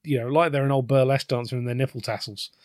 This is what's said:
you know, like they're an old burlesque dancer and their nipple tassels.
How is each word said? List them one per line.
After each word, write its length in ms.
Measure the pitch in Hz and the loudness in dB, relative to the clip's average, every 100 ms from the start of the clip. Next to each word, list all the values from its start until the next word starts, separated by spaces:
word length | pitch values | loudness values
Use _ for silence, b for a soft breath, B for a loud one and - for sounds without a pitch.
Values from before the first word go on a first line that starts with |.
you 140 | 156 131 | -4 -2
know, 80 | 120 | 2
like 240 | 147 165 | 2 4
they're 120 | 143 | 2
an 60 | 139 | 2
old 160 | 139 120 | 2 4
burlesque 420 | 135 131 139 - | 4 4 2 0
dancer 280 | 123 120 127 | -4 -4 -6
and 100 | 120 | -4
their 80 | |
nipple 260 | 120 135 123 | -2 -2 -4
tassels. 480 | 117 107 - 101 - B | -8 -8 -8 -12 -14 B